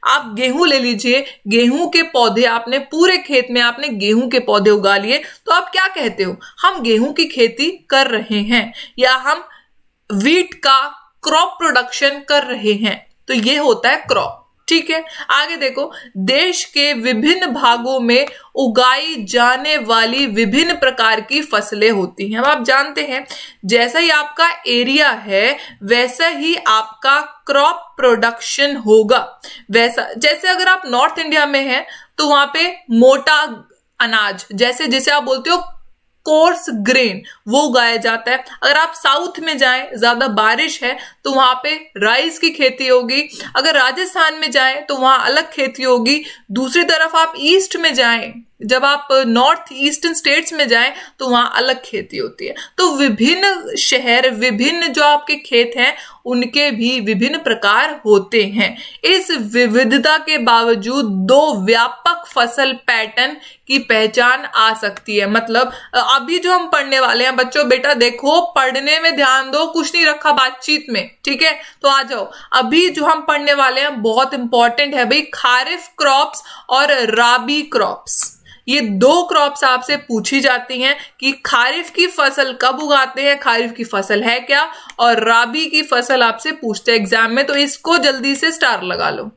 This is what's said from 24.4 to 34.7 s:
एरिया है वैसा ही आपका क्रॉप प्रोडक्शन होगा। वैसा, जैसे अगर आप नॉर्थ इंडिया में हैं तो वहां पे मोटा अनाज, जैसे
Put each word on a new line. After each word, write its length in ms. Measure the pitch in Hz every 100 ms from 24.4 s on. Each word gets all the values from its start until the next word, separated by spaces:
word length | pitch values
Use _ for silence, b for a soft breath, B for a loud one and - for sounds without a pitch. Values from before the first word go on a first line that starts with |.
| 330 339 -
एरिया 440 | 240 247 285 294
है 460 | 220 208 196 226 285 B B
वैसा 440 | 196 240 247 - 330
ही 300 | 302 311 330 -
आपका 540 | 220 220 - 262 285
क्रॉप 760 | 294 - - 277 294 349 - -
प्रोडक्शन 800 | 262 226 226 233 - - 285 277
होगा। 640 | 214 220 214 240 - - B B -
वैसा, 380 | 214 233 - - -
जैसे 300 | 294 302 370
अगर 180 | 370 370
आप 160 | 370 359
नॉर्थ 320 | 240 302 320
इंडिया 280 | 311 311 294
में 180 | 277
हैं 220 | 269 262 - B B -
तो 100 | 302
वहां 180 | 285 277
पे 220 | 320 339 359 -
मोटा 800 | 226 254 269 269 302 302 330 - _ _ _
अनाज, 460 | 233 220 208 190 -
जैसे 320 | 202 240